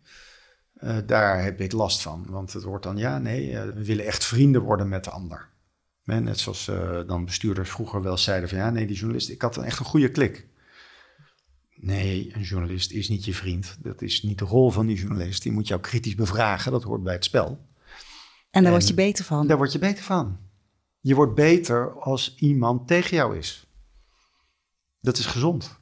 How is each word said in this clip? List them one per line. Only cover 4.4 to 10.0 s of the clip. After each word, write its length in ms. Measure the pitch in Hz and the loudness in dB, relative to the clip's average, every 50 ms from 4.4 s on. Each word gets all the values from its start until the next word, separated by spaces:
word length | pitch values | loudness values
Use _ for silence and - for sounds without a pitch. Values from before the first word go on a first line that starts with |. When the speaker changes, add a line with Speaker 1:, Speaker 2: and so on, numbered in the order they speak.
| 143 139 131 120 | 6 8 8 6
Speaker 1:
worden 260 | - 110 107 101 101 98 | 4 2 0 0 0 -2
met 160 | 98 92 - | -2 -4 -6
de 60 | 95 | -8
ander. 380 | - 95 92 80 78 76 - - _ _ _ _ _ _ _ _ _ _ _ | -10 -10 -12 -12 -12 -14 -16 -20 _ _ _ _ _ _ _ _ _ _ _
Hè, 160 | - 110 113 | -2 -2 0
net 180 | 117 110 104 - | 0 -2 -2 -4
zoals, 300 | - 107 98 - - - | -4 -6 -6 -6 -6 -4
eh, 320 | 98 90 87 87 87 87 87 | -4 -2 -2 -2 -4 -4 -4
dan 180 | 92 90 87 87 | -4 -4 -4 -4
bestuurders 460 | 90 90 - - 107 95 95 92 - | -4 -4 -2 -2 -2 -2 -2 -4 -6
vroeger 320 | - - 110 - - 101 | -6 -8 -8 -6 -4 -4
wel 160 | 92 95 92 92 | -2 -2 0 0
zeiden 300 | - 104 98 92 87 87 | 0 0 0 -2 -2 -2
van, 100 | 95 92 | -2 -2
ja, 120 | 104 113 | 0 0
nee, 160 | 117 117 110 | 0 0 -2
die 100 | 101 101 | -2 -4
journalist, 320 | 92 110 113 117 123 - - | -4 -4 -4 -2 -4 -4 -6
ik 140 | 120 - | -4 -4
had 140 | 123 117 - | -4 -2 -2
een, 80 | - - | -4 -6
echt 140 | - - - | -6 -6 -6
een 60 | - | -4
goede 260 | - - 151 | 2 4 4